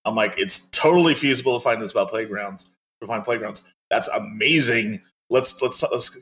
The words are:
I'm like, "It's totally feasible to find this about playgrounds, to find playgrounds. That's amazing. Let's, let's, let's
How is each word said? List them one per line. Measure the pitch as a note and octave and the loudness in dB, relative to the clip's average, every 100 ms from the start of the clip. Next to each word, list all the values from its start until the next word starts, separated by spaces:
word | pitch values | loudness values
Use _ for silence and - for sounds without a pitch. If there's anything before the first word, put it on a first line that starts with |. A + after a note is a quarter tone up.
I'm | A2+ | -4
like, | A2 G#2+ G2+ | 0 0 0
"It's | G2 - - | -2 -4 -4
totally | - D#3 F3 E3 | 0 4 6 6
feasible | C#3 C#3+ B2 B2+ A#2+ | 4 2 0 0 0
to | |
find | B2+ A2+ | 2 0
this | G#2 | 0
about | G#2 G2 | 0 0
playgrounds, | A2 A2 G2+ G2+ F#2+ - _ _ _ | -2 -4 -6 -8 -10 -18 _ _ _
to | G#2+ | -8
find | A2+ | -6
playgrounds. | G2+ A#2+ G#2+ - - _ - | -2 -4 -4 -10 -14 _ -4
That's | A2 - | -2 0
amazing. | - - A2 C3+ D#3+ A#2+ A#2 G#2+ G2+ - _ - | -4 -6 -2 2 4 4 2 0 -6 -12 _ -2
Let's, | B2+ B2+ - | 0 0 -2
let's, | B2+ - | -4 -2
let's | D#3 B2 - - | -4 -2 -6 -10